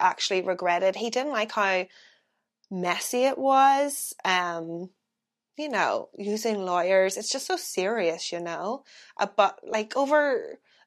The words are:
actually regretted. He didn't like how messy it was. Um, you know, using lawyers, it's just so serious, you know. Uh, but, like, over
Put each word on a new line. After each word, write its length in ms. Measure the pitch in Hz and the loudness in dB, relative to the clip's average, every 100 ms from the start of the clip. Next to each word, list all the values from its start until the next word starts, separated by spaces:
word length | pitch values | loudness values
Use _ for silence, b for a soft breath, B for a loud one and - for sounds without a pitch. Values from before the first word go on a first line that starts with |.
actually 400 | 185 - - 190 | 2 2 -2 -2
regretted. 560 | 180 180 180 175 190 190 | 0 -2 0 2 2 0
He 140 | 226 | -4
didn't 200 | 247 285 | -2 -2
like 220 | 240 220 | -2 -2
how 320 | - 196 185 180 b b b b b b _ _ | 0 2 0 -2 b b b b b b _ _
messy 540 | 185 175 175 - 247 | -6 -4 -4 -2 0
it 140 | 262 - | 0 2
was. 760 | 269 269 269 277 285 277 - - 190 | 2 6 6 4 0 -4 -10 -6 0
Um, 640 | 185 175 170 165 170 180 _ _ _ _ _ _ - | 0 0 -4 -6 -8 -10 _ _ _ _ _ _ -10
you 140 | 302 | -4
know, 400 | 214 147 104 - - | 0 0 0 -4 -10
using 480 | 202 214 226 208 185 | -6 -2 -2 -2 0
lawyers, 500 | 180 175 190 190 196 | 0 4 4 4 0
it's 160 | 220 | -6
just 140 | 269 - | -6 -4
so 100 | 359 | -4
serious, 760 | - - 190 233 170 160 - | -2 -2 -2 0 0 -2 -6
you 80 | 170 | -6
know. 420 | 170 170 180 269 B B B - | -6 -6 -6 -8 B B B -6
Uh, 100 | 202 - | -2 4
but, 220 | 196 - | 2 2
like, 320 | - 220 214 262 | -4 -4 -2 -2
over 640 | 277 302 294 254 - - b b | 4 4 4 0 -4 -14 b b